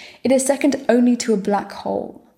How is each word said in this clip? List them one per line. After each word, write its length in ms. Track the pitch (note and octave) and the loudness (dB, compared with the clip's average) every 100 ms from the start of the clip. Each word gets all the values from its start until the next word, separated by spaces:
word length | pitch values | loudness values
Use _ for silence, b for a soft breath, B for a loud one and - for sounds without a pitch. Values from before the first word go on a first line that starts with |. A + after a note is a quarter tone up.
| B B | B B
It 80 | A#3+ | 0
is 140 | C4 C4 | 2 2
second 380 | C4+ D4+ - - | 0 0 0 2
only 260 | B3 B3 A#3+ | 4 4 2
to 160 | - | 0
a 40 | G#3 | -2
black 340 | G3 G3+ G3+ | 0 -2 -4
hole. 520 | - - G3 - - _ | -10 -8 -6 -8 -12 _